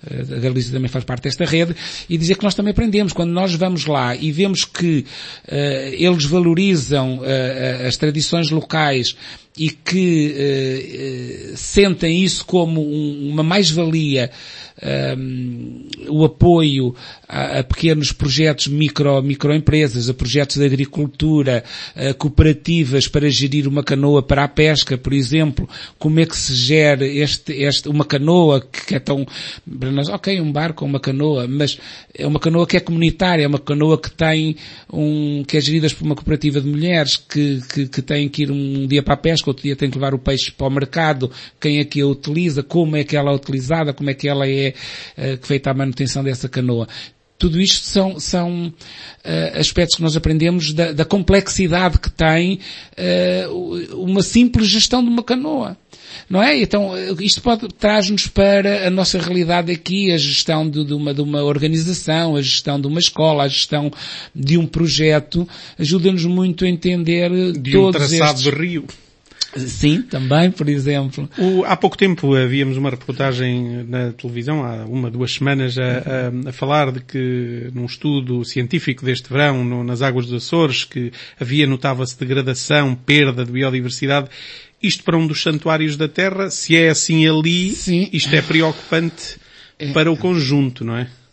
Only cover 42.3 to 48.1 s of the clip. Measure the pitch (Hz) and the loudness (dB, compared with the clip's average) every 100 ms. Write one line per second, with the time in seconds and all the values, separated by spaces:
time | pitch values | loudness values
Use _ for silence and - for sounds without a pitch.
42.3 | 151 175 139 135 165 165 151 139 147 139 | 0 0 -2 0 0 2 0 0 0 0
43.3 | 139 - 139 127 165 151 135 143 139 143 | 0 -2 -6 -2 -2 -2 -2 -4 -2 -2
44.3 | 139 135 135 139 127 - - - - 135 | 0 0 0 -2 -4 -14 -16 -16 -8 -6
45.3 | 131 - 139 139 135 135 127 135 - 135 | -6 -2 -2 0 -2 -2 -2 -4 -2 -4
46.3 | 127 131 131 127 117 113 - - _ _ | -4 -6 -2 0 -2 -4 -10 -18 _ _
47.3 | _ 185 160 190 - - 202 190 | _ 0 2 2 2 0 0 0